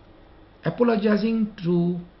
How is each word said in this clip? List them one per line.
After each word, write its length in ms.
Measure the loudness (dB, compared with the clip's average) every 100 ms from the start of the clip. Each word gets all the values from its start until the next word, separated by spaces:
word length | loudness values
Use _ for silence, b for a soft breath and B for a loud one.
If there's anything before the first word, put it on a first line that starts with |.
| -20 -20 -20 -20 -20 -10
apologizing 880 | -6 0 2 2 2 2 0 0 -2 -4
to 360 | -2 0 0 -2 -8 -20